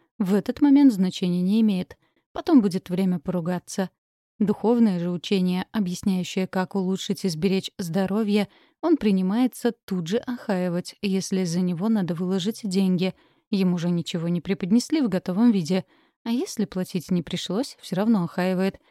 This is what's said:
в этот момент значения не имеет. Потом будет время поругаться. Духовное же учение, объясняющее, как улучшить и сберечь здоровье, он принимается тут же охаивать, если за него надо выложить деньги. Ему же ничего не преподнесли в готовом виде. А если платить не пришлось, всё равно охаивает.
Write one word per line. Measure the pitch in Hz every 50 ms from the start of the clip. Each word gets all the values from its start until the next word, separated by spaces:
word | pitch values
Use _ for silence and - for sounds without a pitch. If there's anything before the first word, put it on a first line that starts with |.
| _ _ _ -
в | 214 175 196
этот | 202 - - 240 -
момент | 294 294 277 285 285 269
значения | 220 180 190 185 - - - 180 175 180
не | 180 185 208 226
имеет. | 226 214 196 180 185 - - - _ _ _ _ _ _ -
Потом | - - - 339 269
будет | 196 202 170 190 - -
время | 175 175 196 185 180 175
поругаться. | - - 180 180 165 170 180 175 - - - - 190 180 - _ _ _ _ _ _ _ _ -
Духовное | 214 185 214 - - 208 240 240 233 214 185 175
же | 170 180
учение, | 180 175 - - 208 190 185 180 180 185 190 -
объясняющее, | - 220 208 180 180 - - 202 190 185 175 - - 190 185 175
как | - 190 185 - -
улучшить | 196 185 180 190 180 - - 196 - -
и | 190
сберечь | 165 156 156 196 185 190 185 - - -
здоровье, | 196 170 156 196 190 185 190 214 226 202 202 208 196 - _ _ _ _ _ _
он | - 320 339 -
принимается | - 214 196 185 185 185 202 233 254 247 - - - 240 226 - _
тут | - 196 180 170 160
же | 196 240
охаивать, | - - 247 240 - - 202 180 180 180 170 175 180 - - _
если | - 202 190 190 180 - 196 190 185
за | 170 165 180
него | 185 180 180 156 185 226
надо | 226 214 185 160 175
выложить | 160 185 180 190 196 170 208 233 - -
деньги. | 202 180 196 196 185 185 170 180 185 180 _ _ _ _ _ _ _
Ему | - 196 190 180 180 175
же | 156 175
ничего | 175 170 170 - - 175 165 170
не | 175 175
преподнесли | - - 196 - - 175 208 240 - - 302 320
в | 277 220
готовом | 175 185 - - 180 190 233 247
виде. | 220 196 165 143 175 190 180 _ _ _ _ _ _ _ -
А | 233
если | 233 247 359 - - - 202
платить | 185 - 185 185 - - 185 - -
не | 185 175
пришлось, | 165 - - 170 - - 180 202 185 - - -
всё | - - - 170
равно | 208 226 233 202 170
охаивает. | 165 - - 180 185 185 180 190 190 196 - _ _